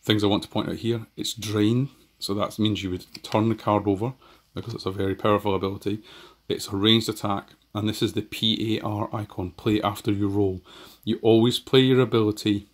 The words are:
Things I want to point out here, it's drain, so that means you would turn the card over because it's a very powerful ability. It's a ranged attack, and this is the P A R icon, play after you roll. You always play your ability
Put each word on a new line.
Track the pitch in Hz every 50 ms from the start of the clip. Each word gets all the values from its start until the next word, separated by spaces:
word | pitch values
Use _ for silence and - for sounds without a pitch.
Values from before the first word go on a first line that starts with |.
Things | _ - 110 107 104
I |
want | 101 101 107
to | - -
point | - 113 - -
out | 90
here, | 90 - 113 117 113 113 - _
it's | - 104 - -
drain, | 117 98 107 107 107 104 107 117 123 135 139 - _ _ _ _
so | _ - - 101
that | 104 98 - -
means | - 107 107 104 90
you | 95 95
would | 90 90 - _ _ - -
turn | - - 110 107 113
the | 110
card | 110 - 113 104 104 95
over | 104 98 95 110 127 131 _ _ - - _ _ _ _
because | - 98 120 113
it's | - -
a | 95
very | 95 101 98 95 95
powerful | - - 110 104 98 - 104 98
ability. | 95 92 95 98 95 - 101 104 107 - - - - - - - _ _ _
It's | 98 95 - -
a | 101
ranged | 98 98 110 113 113 110 -
attack, | 107 - - 104 98 101 - - - _ _ _ _
and | 107 101
this | 107 104 -
is | 123 107 92
the | 107 92
P | - - - - 110 110 - - 113 107
A | 110
R | - 110 107 104 104 - -
icon, | 113 104 - - - 92 90
play | - - - 113 107 107
after | - 101 104 - - 110
you | 104 98 104
roll. | 101 98 104 101 95 92 90 _ - - - - - - _ _
You | 104 110 -
always | - 113 113 113 113 123 120 -
play | - - - 135
your | 131 131 131 127
ability | 127 113 117 113 110 107 104 - - 107 104 101 98 _